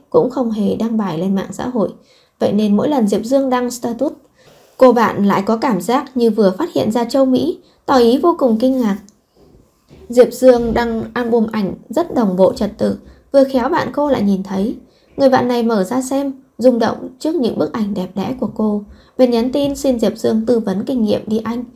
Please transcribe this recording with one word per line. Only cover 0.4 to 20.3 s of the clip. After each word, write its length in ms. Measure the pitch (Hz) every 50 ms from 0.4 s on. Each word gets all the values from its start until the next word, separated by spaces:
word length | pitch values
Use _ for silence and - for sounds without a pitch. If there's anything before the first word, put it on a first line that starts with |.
| 247 226
hề 240 | 220 214 202 196 190
đăng 220 | 196 214 226 226 220
bài 200 | 208 185 160 160
lên 180 | 185 190 190
mạng 140 | 190 - -
xã 180 | - - - 247
hội. 240 | 254 226 - - - - _ _ _ _ _ _ _ _
Vậy 140 | 220 - -
nên 240 | 208 214 208 208 208
mỗi 120 | - 302
lần 180 | 302 269 220 202
Diệp 160 | 214 196 220
Dương 260 | 226 262 277 277 262
đăng 220 | 254 247 247 240
status, 420 | 247 - - 240 233 233 262 311 - - _ _ _ _ _ - - _ _ _ _ -
cô 140 | 254 254
bạn 360 | 233 240 220 196 - - 202 202
lại 160 | 175 165 196
có 120 | - 220 226
cảm 240 | 269 285 220 175
giác 360 | - - 240 277 285 - - 247
như 140 | 233 226
vừa 200 | 208 226 214 185
phát 220 | 185 - 311 349 -
hiện 180 | 311 - 214
ra 140 | 214 247 233
châu 200 | 240 - 269 269
Mỹ, 340 | 262 254 247 254 311 381 - - _ _ _ _
tỏ 120 | - 285 254
ý 200 | 240 226 240 294
vô 180 | - 349 339 339
cùng 180 | 294 247 220 220
kinh 240 | 254 262 262 254
ngạc. 160 | 240 208 196 - - - _ _ _ _ _ _ _ _ _ _ _ _ _ _ _ _ - - - -
Diệp 240 | 240 247 233 - -
Dương 400 | - 254 254 247 240 240 226 226
đăng 300 | 240 240 233 226 226 226 220 -
album 340 | 240 247 226 233 240 220 214
ảnh 220 | - 220 202 175 - - - -
rất 260 | 214 311 349 349 -
đồng 200 | 277 233 190 180
bộ 180 | 180 190 180 -
trật 240 | - 214 202 - -
tự, 200 | 214 202 196 - - - - _ _ _
vừa 120 | - 277 269
khéo 260 | 262 - 254 233 277
bạn 200 | 370 440 - - -
cô 160 | 285 294 294
lại 120 | 262 -
nhìn 220 | 208 202 196 185 190
thấy. 340 | - 196 190 196 240 311 - - _ _ _ _ _ _ -
Người 120 | 277 262
bạn 180 | 254 247 247 247
này 160 | 247 240 233
mở 200 | 226 226 208 190
ra 180 | - 247 262
xem, 320 | 254 - 269 269 285 277 269 - - _ _ -
rung 220 | 220 262 254 226
động 300 | 226 214 - - - - - _
trước 160 | - 302 320
những 220 | 339 247 202 - -
bức 160 | - 220 -
ảnh 200 | 233 214 202 208
đẹp 180 | 180 185 180 -
đẽ 200 | 196 190 208 262 254
của 100 | 240 208 -
cô. 280 | - 214 214 208 208 208 - - - - _ _ -
Bèn 140 | 254 240
nhắn 200 | 240 226 233 262
tin 240 | 254 285 285 285 277
xin 240 | 277 - 269 247 226
Diệp 180 | 226 196 220 -
Dương 280 | - 233